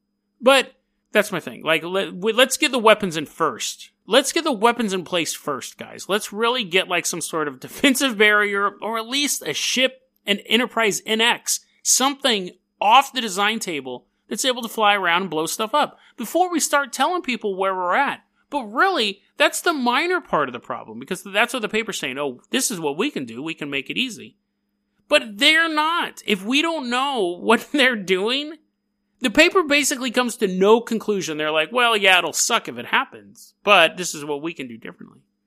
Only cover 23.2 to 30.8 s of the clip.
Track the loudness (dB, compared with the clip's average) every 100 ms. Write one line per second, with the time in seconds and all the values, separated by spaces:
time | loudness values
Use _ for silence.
23.2 | -10 -10 -10 -8 -6 -6 -6 -4 -4 -8
24.2 | -18 _ _ _ _ _ _ _ _ 0
25.2 | 0 2 4 4 2 0 0 -2 -4 -8
26.2 | -4 -4 0 0 0 -2 -4 -4 -2 -2
27.2 | -2 -2 2 2 2 2 2 2 0 0
28.2 | 0 -2 -4 -12 _ _ _ _ _ _
29.2 | 0 6 6 6 2 2 2 -2 -2 0
30.2 | -2 0 -2 2 6 6